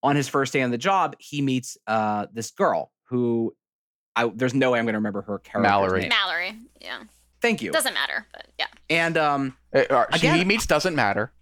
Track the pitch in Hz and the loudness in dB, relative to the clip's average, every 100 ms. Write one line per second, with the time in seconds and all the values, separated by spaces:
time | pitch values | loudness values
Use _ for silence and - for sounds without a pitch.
0 | 135 147 131 143 135 143 127 120 156 196 | 2 0 0 -2 0 0 0 -2 0 0
1 | 160 - - 147 139 131 127 - - 110 | 0 -4 -12 -4 -2 -2 -4 -14 -4 -2
2 | 107 104 101 113 110 - 190 87 65 _ | 0 -2 -6 -10 -12 -2 0 0 -4 _
3 | _ 127 120 117 113 - _ _ _ _ | _ -2 0 0 -2 -6 _ _ _ _
4 | _ 117 117 104 127 131 131 120 117 110 | _ -2 -2 -2 -2 2 2 2 0 -2
5 | 107 101 98 101 - 104 101 101 98 92 | -2 -6 -8 -10 -6 0 2 4 4 2
6 | 92 - 196 170 180 220 240 _ - - | 2 0 0 -4 -6 -10 -20 _ -16 -16
7 | 220 _ _ _ 233 220 208 185 233 196 | -16 _ _ _ -2 0 -2 -2 -2 -2
8 | 135 - 214 - - - - - _ 165 | -4 -6 -10 -20 -20 -8 -8 -8 _ 0
9 | 165 160 151 139 135 - _ 135 139 135 | 0 2 2 0 -2 -8 _ 2 4 4
10 | 117 175 247 170 185 214 - 151 185 151 | 4 2 2 2 2 0 2 2 2 2
11 | 110 95 113 _ | 2 0 -4 _